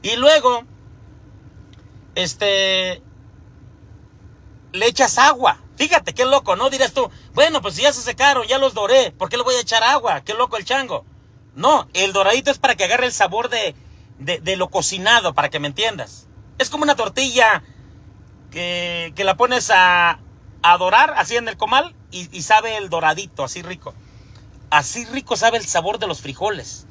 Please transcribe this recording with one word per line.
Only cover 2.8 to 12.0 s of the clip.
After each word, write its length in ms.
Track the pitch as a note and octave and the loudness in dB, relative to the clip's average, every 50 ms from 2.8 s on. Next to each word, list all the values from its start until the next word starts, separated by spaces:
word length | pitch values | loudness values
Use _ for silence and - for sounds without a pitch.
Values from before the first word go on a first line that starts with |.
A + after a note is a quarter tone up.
| F#3 F#3 F3+ E3+ _ - - - - - - - - - - - - - - _ - - - - - _ _ - - - - - - - - - - - | -2 -4 -8 -10 _ -20 -20 -20 -20 -20 -20 -20 -20 -20 -20 -20 -20 -20 -20 _ -20 -20 -20 -20 -20 _ _ -20 -20 -20 -20 -20 -20 -20 -20 -20 -20 -14
le 140 | - F#3 G#3+ | -6 0 0
echas 320 | A#3 - - C4 G#3+ - A#3+ | 0 2 2 2 2 4 4
agua. 420 | C4 D4 D4 B3 B3 F3 - - - - - | 4 4 4 4 2 0 0 0 -10 -20 -6
Fíjate, 360 | - C#4+ D4+ F4 D4+ C#4+ - - | -4 0 2 2 0 0 -2 -2
qué 100 | - B3+ | -2 2
loco, 320 | B3+ C#4 - - G3 F3+ | 2 2 2 2 0 -2
¿no? 140 | F#3+ B3 C#4 | 0 0 -2
Dirás 220 | C4+ C4 C4+ A#3 | 0 0 -2 0
tú, 160 | - C4+ B3 - - - - - - | 0 -4 -4 -4 -6 -20 -20 -6 2
"Bueno, 280 | - D4 E4 D#4+ C4+ | 2 4 4 2 -2
pues 120 | F#3 G3+ D3+ | -4 -6 -4
si 80 | D#3 | 0
ya 100 | B3 D4 | 0 0
se 100 | C#4+ - | 0 0
secaron, 440 | - B3 A3+ - C4 C#4+ C#4 B3+ A3+ | -8 -10 -2 2 4 4 4 2 0
ya 120 | G#3+ C4 C4+ | 0 0 0
los 160 | C4+ C4 F#3+ | 0 0 0
doré, 380 | A3 G3+ G3 B3+ C4+ A#3+ F3+ | -2 0 4 4 4 4 2
¿por 160 | - - F#3 - | -4 -8 -6 -6
qué 80 | - | -4
le 80 | B3 B3 | -4 -2
voy 100 | B3+ B3+ | -2 -2
a 60 | B3 | -2
echar 240 | A#3 - A3 A3+ A3 | -2 0 0 2 2
agua? 380 | B3 C#4+ C#4+ A3+ A3+ D#3+ C3+ | 2 2 2 0 -2 -4 -4
Qué 120 | - - G#3+ | -4 -8 -2
loco 220 | A3+ B3 - A#3+ | -2 -2 -2 -2
el 80 | G#3+ F3+ | -8 -4
chango". 400 | - B3+ C4+ C4+ A#3 E3 - - - - - _ _ _ - - - _ | -4 -4 -4 -4 -4 -8 -10 -10 -14 -20 -20 _ _ _ -20 -20 -20 _
No, 340 | C#3 E3+ F#3 D#4 B3 - - - | 0 2 2 2 2 0 -4 -4
el 180 | F3+ | -2